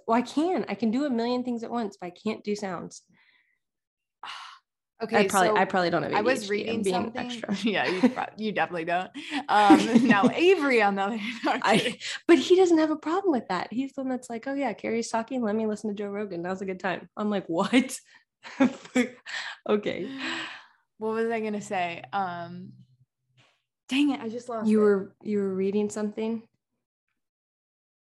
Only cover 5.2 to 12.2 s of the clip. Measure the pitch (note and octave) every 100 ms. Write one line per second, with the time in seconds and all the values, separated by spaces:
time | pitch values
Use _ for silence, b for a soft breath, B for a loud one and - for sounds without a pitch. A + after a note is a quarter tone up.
5.2 | G3 G3+ F3 G#3 G3 F#3+ E3+ E3+ D3 G#3
6.2 | A3 C4 G3+ G#3 A3 A3+ F#3+ F3+ A3 -
7.2 | B3 A#3+ - G3 A3 E3+ C3 F3+ B3+ -
8.2 | - - G#3+ D#3+ E3+ F3 E3 F3 F#3+ C#4
9.2 | D#4 D4 - G#3 G#3 - - A#3 A#3+ G#3
10.2 | B3 - F4 F#4 C#4+ A#3+ G3+ G3 G3 A3+
11.2 | G#3 A#3 D4+ C4 - G#3+ B3 - B B